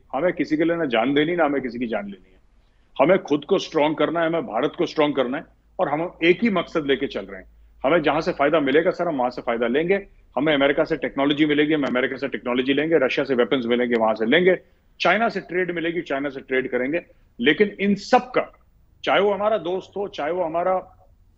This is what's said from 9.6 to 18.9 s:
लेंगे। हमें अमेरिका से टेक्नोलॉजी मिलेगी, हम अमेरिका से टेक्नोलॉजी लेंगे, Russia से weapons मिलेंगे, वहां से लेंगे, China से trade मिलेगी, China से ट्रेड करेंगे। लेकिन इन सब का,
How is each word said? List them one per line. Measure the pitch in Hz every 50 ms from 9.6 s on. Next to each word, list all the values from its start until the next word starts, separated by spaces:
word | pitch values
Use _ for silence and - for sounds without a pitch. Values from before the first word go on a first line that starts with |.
| 120 117
लेंगे। | 120 143 165 175 196 196 196 - _ _ _ _ - 123
हमें | 143 160 151
अमेरिका | 139 139 139 143 165 156
से | 156 160 156
टेक्नोलॉजी | - 123 - 139 139 143 151 143 156
मिलेगी, | 151 147 147 151 151 156
हम | 151 139
अमेरिका | 123 120 127 131 123 135
से | 123 139 127
टेक्नोलॉजी | 117 110 - 127 123 127 131 131 139
लेंगे, | 143 151 160 165 151
Russia | 131 120 - 151 139
से | 123 135
weapons | 120 120 120 147 135 117
मिलेंगे, | 117 123 120 123 120 120
वहां | 113 113 110 110
से | 110 113
लेंगे, | 110 139 170 180 185 180 180 - _ _ _ _ _ _ -
China | - 175 180 208 233 220
से | - 196
trade | - - 165 180 185 170
मिलेगी, | 180 170 160 170 165 -
China | 143 - 143 139 143 147
से | 131 135
ट्रेड | - - 131 131 127 127
करेंगे। | 127 123 127 135 156 175 - _ - _ _ _ _ -
लेकिन | 120 143 156 156 208 202 208 -
इन | 196 202 202
सब | 190 - - 254 247
का, | 240 - - 156 - - - _ _ _ _ _ _ _